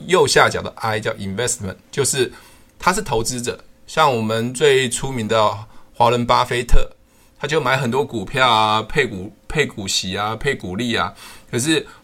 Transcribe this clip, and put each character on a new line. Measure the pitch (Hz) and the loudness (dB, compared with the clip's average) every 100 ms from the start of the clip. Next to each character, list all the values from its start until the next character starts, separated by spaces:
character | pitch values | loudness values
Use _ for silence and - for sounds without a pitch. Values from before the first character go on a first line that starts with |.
| - | 0
右 | 175 135 | 2 4
下 | 143 117 | 4 4
角 | 87 | 2
的 | - - | -8 -6
I， | 113 110 | -4 -4
叫 | 110 | -4
investment， | - 98 98 123 - 95 - _ | -6 -6 -4 -4 -4 -8 -12 _
就 | - | -4
是 | 123 135 120 - - - - - | -2 0 -2 -6 -20 -20 -20 -4
他 | 180 | -2
是 | 185 | -2
投 | - 156 | -2 -4
资 | - 123 | -2 -6
者， | 120 - - - - | -6 -10 -14 -20 -6
像 | 160 151 | 2 2
我 | 117 | 2
们 | 107 113 120 | 0 -2 -4
最 | 143 147 135 123 | 0 4 4 2
出 | - 135 | -4 -6
名 | 127 107 | -6 0
的 | 110 104 104 107 - - | 2 2 0 -12 -20 -8
华 | - 120 | 0 2
伦 | 120 120 | 2 2
巴 | 123 | 0
菲 | 123 123 | 0 -2
特， | 120 - - - _ _ _ _ | 6 6 6 -2 _ _ _ _
他 | - | -4
就 | 156 | -2
买 | 123 131 | 0 0
很 | 123 | 0
多 | 131 | -2
股 | 143 117 92 | -2 -4 -4
票 | 127 127 | 2 4
啊， | 110 107 110 | 4 2 0
配 | 110 151 123 | -2 -2 -2
股， | 95 98 - - | -4 -12 -14 -6
配 | 156 | -4
股 | 139 - 95 | -4 -4 -6
息 | - 95 | -4 -4
啊， | 95 107 113 | -4 -6 -4
配 | 143 | -4
股 | 131 95 95 | -6 -6 -6
利 | 123 | -4
啊， | 104 87 - - - - | -2 -4 -6 -20 -20 -8
可 | 123 | -4
是， | 147 156 - - | -2 -2 -4 -10